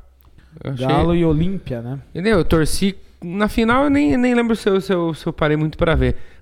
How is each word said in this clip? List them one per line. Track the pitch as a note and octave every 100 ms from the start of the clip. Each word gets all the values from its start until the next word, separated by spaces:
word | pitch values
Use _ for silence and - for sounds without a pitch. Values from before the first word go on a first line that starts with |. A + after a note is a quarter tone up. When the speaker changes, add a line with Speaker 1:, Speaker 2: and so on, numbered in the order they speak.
| - _ - - - D#3
Speaker 1:
Eu | -
achei | C3 C3
Speaker 2:
Galo | C#3+ E3 F3
e |
Olímpia, | E3 D3+ E3 G2 - A#2+
né? | A#2+ C#3 -
Speaker 1:
Entendeu? | D#3+ G3+ G3+
Eu | D3+
torci | E3 D3 - G3 - - - F3 G3
na | G#3
final, | - A3+ B3+ C#4+
eu |
nem, | C#4 D4 B3+
nem | B3 A#3+
lembro | A#3 A3
se | G#3
eu, | F#3+
se | F#3+
eu, | F3+ E3
se | D3+ E3+
eu |
parei | - D#3 D3+
muito | D#3 -
pra | - C#3+
ver. | B2+ - - -